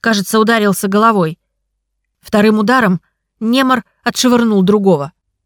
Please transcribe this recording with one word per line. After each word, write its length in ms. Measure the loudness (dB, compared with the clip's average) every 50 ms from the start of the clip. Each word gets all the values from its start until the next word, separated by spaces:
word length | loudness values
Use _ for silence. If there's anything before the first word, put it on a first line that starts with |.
кажется, 400 | -4 -2 -2 -2 -2 -2 0 0
ударился 480 | 0 2 0 0 0 0 -2 -2 -4 -2
головой. 500 | 0 0 2 2 2 2 0 -2 -4 _ _ _ _ _ _ _ _ _ _ _ _ _ _ _ _ _
Вторым 380 | _ -4 -2 0 2 2 2 0
ударом 420 | 0 0 0 0 2 0 -2 -2 _ _ _ _ _ _ _ -8
Немар 460 | -4 -2 0 0 0 0 -2 -2 -4 _ _ _
отшвырнул 600 | -10 -8 -6 -2 0 2 2 2 2 2 2 2
другого. 500 | 2 2 2 2 2 2 0 0 -2 -8 _ _ _ _ _ _ _